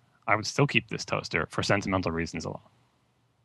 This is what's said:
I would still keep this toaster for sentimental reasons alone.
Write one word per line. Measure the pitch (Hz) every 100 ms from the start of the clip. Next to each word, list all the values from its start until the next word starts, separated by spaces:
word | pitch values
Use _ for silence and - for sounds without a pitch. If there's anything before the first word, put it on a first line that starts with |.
| _ _ -
I | 107
would | 107
still | - 139
keep | 113 -
this | 107
toaster | - 101 - 82 78
for | -
sentimental | 85 104 98 95 87
reasons | 82 82 82
alone. | 98 - - _ _ _ _ _ _ _